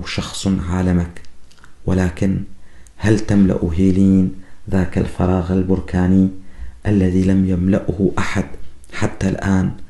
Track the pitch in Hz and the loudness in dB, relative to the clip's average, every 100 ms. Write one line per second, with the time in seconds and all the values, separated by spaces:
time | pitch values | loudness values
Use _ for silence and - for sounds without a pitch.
0 | 85 - - - 101 95 85 90 92 87 | -6 -6 -6 -6 -2 -2 -2 -2 2 0
1 | 85 - - - - - - - - 92 | 0 -6 -12 -12 -16 -18 -20 -10 -2 0
2 | 90 - 98 92 101 - - - - - | 0 0 -2 -2 -6 -10 -14 -18 -20 -4
3 | 104 107 - 101 95 92 90 90 95 92 | 2 2 2 4 4 2 -2 2 2 4
4 | 98 95 92 - - - - 95 87 95 | 4 4 2 -2 -12 -14 -4 0 0 0
5 | 82 - 92 92 85 92 92 92 - 90 | -2 0 2 2 2 0 2 0 0 0
6 | 92 95 95 - - - - - 104 104 | 4 4 4 0 -10 -10 -12 -6 0 2
7 | 92 90 95 95 95 90 92 101 - 87 | 4 4 4 4 2 2 2 2 0 0
8 | 92 - - 98 - - - - - - | 0 2 0 -2 -4 -6 -6 -8 -12 -4
9 | - - 95 - 98 95 92 - - | -2 -2 -2 -2 0 2 0 -4 -10